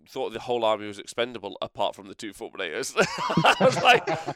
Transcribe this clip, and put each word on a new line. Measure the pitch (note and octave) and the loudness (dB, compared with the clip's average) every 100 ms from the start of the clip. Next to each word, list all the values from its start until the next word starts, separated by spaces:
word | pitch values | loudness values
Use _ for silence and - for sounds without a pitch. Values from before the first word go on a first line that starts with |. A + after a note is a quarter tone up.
| _ | _
thought | C3 C3 | -6 -4
the | A2 | -6
whole | A2+ A#2+ | -2 2
army | A2 G#2+ G#2 | 4 2 -2
was | G2+ | -10
expendable | - - A#2+ A#2 G2 F#2+ | -10 -4 -2 -4 -10 -8
apart | - - G2+ - | -10 -2 -4 -4
from | G2 | -14
the | - | -12
two | A2 | -12
Fulminators. | G2 G#2 - F2+ E2+ C3 - | -10 -14 -6 -6 -4 -4 0
<laughs> | - - - - - - | 0 0 -2 2 4 6
I | F#3+ | 4
was | G#3 | 6
like, | F3 - - D#3+ - | 6 6 4 -4 -6